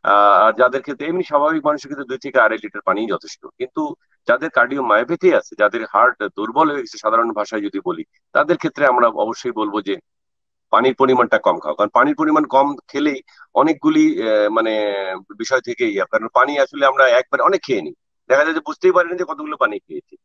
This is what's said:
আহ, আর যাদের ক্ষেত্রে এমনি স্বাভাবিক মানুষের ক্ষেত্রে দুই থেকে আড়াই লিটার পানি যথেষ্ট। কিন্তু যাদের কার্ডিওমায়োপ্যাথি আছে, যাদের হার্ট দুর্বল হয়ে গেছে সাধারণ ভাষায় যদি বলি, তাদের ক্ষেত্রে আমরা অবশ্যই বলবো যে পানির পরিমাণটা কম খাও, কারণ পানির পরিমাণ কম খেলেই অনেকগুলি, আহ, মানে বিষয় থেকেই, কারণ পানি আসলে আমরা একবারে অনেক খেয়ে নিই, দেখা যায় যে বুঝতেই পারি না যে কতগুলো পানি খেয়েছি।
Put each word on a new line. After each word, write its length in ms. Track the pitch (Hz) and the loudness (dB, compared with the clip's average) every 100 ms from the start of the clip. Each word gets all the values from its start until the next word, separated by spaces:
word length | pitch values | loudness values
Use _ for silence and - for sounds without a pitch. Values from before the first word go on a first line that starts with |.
আহ, 400 | 90 101 104 95 | 2 4 6 6
আর 100 | 110 | 4
যাদের 280 | 110 127 131 | 4 2 2
ক্ষেত্রে 260 | 135 135 147 | -8 -8 -6
এমনি 180 | 180 | -4
স্বাভাবিক 420 | 165 147 151 160 147 | -2 0 0 0 -2
মানুষের 240 | 147 135 | -4 -8
ক্ষেত্রে 140 | 139 | -14
দুই 140 | 127 131 | -10 -10
থেকে 220 | 143 127 | -2 2
আড়াই 180 | 110 107 | 2 0
লিটার 180 | 107 104 | -8 -8
পানি 220 | 98 95 113 | -4 -4 -4
যথেষ্ট। 400 | 87 - - - | -6 -8 -20 -20
কিন্তু 480 | _ - - 151 - _ _ - | _ -10 -6 -8 -10 _ _ -2
যাদের 220 | 123 156 | -2 0
কার্ডিওমায়োপ্যাথি 840 | - 120 139 120 107 127 165 185 | 0 0 -2 0 0 0 0 2
আছে, 200 | 127 - - | 2 -2 -2
যাদের 260 | 104 113 110 | 0 0 -2
হার্ট 300 | 101 123 - 104 - | 2 2 2 -6 -6
দুর্বল 340 | 110 131 156 | -4 0 0
হয়ে 120 | 143 | -2
গেছে 160 | 113 113 | -8 -6
সাধারণ 340 | 110 113 117 | -2 0 0
ভাষায় 300 | 107 104 110 | -4 -6 -6
যদি 180 | 101 98 | -6 -6
বলি, 200 | 92 82 82 _ _ | -8 -8 -12 _ _
তাদের 240 | - 151 175 | -2 0 -2
ক্ষেত্রে 300 | 156 139 143 | -4 0 2
আমরা 220 | 123 117 | 4 2
অবশ্যই 420 | 101 110 117 123 | 0 -4 -4 -6
বলবো 320 | 110 107 104 | -4 -4 -4
যে 140 | 98 92 _ _ _ _ _ _ _ | -4 -8 _ _ _ _ _ _ _
পানির 240 | 107 127 | 2 2
পরিমাণটা 440 | 123 135 127 117 107 | 2 2 4 2 2
কম 200 | 98 82 | 0 -2
খাও, 160 | 76 | -4
কারণ 140 | 76 104 | -2 0
পানির 260 | 120 139 | 2 2
পরিমাণ 300 | 143 156 151 | 0 0 0
কম 320 | 147 131 143 143 _ | 2 2 2 -4 _
খেলেই 340 | 139 147 135 _ _ - | -4 -2 -4 _ _ -4
অনেকগুলি, 680 | - 151 147 151 156 156 98 | 0 2 2 2 4 2 2
আহ, 280 | 113 107 104 | 0 2 2
মানে 440 | 113 110 110 104 98 95 95 98 104 | 0 0 -2 -2 -4 -6 -8 -12 -12
বিষয় 240 | 113 131 | -2 -2
থেকেই, 400 | 123 120 117 98 92 | -2 -4 -2 -2 -2
কারণ 180 | 110 113 | -4 -2
পানি 240 | 123 135 147 | 0 0 0
আসলে 280 | 135 143 139 | -2 2 0
আমরা 220 | 135 131 | 4 4
একবারে 340 | 120 - 131 | 4 0 -2
অনেক 200 | 147 190 | 0 -2
খেয়ে 200 | - 110 | -2 -4
নিই, 120 | 76 - _ _ - | -6 -16 _ _ 0
দেখা 160 | 139 | 2
যায় 100 | 156 | 2
যে 60 | 160 | -2
বুঝতেই 320 | 156 147 185 | -8 0 2
পারি 180 | 180 170 | 2 0
না 60 | 175 | -4
যে 80 | |
কতগুলো 320 | 175 151 151 151 | -8 -8 -10 -4
পানি 220 | 117 101 | -4 -4
খেয়েছি। 380 | _ 78 _ - | _ -16 _ -20